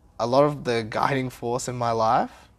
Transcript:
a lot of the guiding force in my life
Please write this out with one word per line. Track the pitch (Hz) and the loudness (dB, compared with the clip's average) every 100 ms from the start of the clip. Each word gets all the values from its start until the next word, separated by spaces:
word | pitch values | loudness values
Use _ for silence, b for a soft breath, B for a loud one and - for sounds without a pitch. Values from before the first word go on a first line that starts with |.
| _ - | _ -6
a | 117 | 0
lot | 131 147 | 4 4
of | 143 | 2
the | 123 117 | -2 -2
guiding | 110 113 135 135 127 | -2 -2 0 0 -4
force | - 120 123 - | -6 -6 -4 -4
in | 123 | -4
my | 117 | -2
life | 113 110 131 247 - - | 0 2 2 0 -8 -20